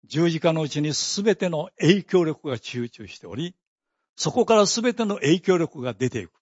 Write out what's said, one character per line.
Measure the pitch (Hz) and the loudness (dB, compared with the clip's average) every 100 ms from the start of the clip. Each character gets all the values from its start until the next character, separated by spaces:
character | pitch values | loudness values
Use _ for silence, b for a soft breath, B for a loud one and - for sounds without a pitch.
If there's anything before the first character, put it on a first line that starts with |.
| _ | _
十 | 147 170 | 0 0
字 | 160 | 2
架 | 170 | 0
の | 160 | 0
う | 151 | -2
ち | 151 | -2
に | 151 | -2
す | 143 - - | -2 -4 -2
べ | 208 | 0
て | 190 185 | 0 -2
の | 160 175 _ | -4 -8 _
影 | 147 196 | 2 2
響 | - 185 | 2 0
力 | 160 151 151 | 0 -4 -8
が | 120 | -8
集 | - 123 117 | -8 -8 -8
中 | - 98 | -10 -20
し | - | -18
て | 87 | -14
お | |
り、 | 104 170 _ _ _ _ _ _ - | -10 -10 _ _ _ _ _ _ -6
そ | 156 | -2
こ | 247 226 | 0 4
か | |
ら | 220 202 | 4 4
す | - | 2
べ | 240 | -2
て | 233 | 0
の | 220 202 | -4 -2
影 | 139 180 | 2 2
響 | - 185 | 4 2
力 | 165 147 | 0 -4
が | 123 | -8
出 | 107 127 | -4 -4
て | 117 | -4
い | 87 | -10
く。 | _ | _